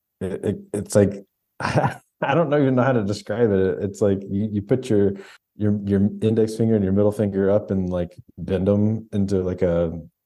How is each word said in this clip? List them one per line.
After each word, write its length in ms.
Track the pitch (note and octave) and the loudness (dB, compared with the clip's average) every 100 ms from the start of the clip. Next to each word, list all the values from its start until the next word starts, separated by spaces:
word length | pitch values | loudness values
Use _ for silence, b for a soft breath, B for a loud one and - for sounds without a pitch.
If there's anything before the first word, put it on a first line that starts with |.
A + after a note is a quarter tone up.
| _ _ | _ _
it, 240 | F#2+ F#2 - | -8 -4 -4
it, 120 | G2 - | -6 -6
it's 220 | G#2 G2 G#2 | -8 0 2
like, 300 | G2 G2+ - _ | 2 0 -14 _
<laughs> 180 | _ _ | _ _
I 400 | - - - - _ _ | -2 0 0 -4 _ _
don't 320 | C#3 C#3+ D#3+ | -2 0 2
even 220 | D3 C3+ C3 | 2 2 2
know 80 | |
how 100 | B2 | 2
to 100 | B2 | 2
describe 480 | G2+ G#2 - G#2+ A#2+ | 0 -4 -6 0 2
it. 280 | G2 F#2+ - | 4 2 0
It's 180 | G2+ G2 | -6 0
like 200 | G#2 G2 G2 | 0 0 -2
you, 180 | G2 G#2+ | -4 -2
you 120 | G#2 | -4
put 280 | G2+ B2+ B2+ | -2 -2 2
your, 220 | G#2+ G2+ G2 B B _ _ | 2 2 0 B B _ _
your, 200 | G#2 G#2 | -2 0
your 260 | G2+ G2 G2+ G2+ | 0 2 2 0
index 340 | A2 A2+ A2 - | 0 2 0 0
finger 200 | A2+ A2 | 2 2
and 100 | F#2+ | 2
your 80 | |
middle 180 | G2 G#2 | 2 2
finger 400 | G#2 G#2 G2 G2 | 2 -2 2 2
up 180 | G2+ - | 2 0
and, 200 | F#2+ F2+ | -2 -2
like, 260 | F2+ F2 - - - | -4 -6 -10 -20 -14
bend 320 | E2+ F#2 F#2+ | -4 -2 2
'em 400 | G2+ G#2 A2 A2 | 2 2 -2 -4
into, 300 | G#2 G2 G2 | -4 0 0
like, 200 | F#2 F2+ | -2 -2
a, 380 | F#2 E2+ E2+ E2+ D#2 _ | 0 0 -2 -4 -14 _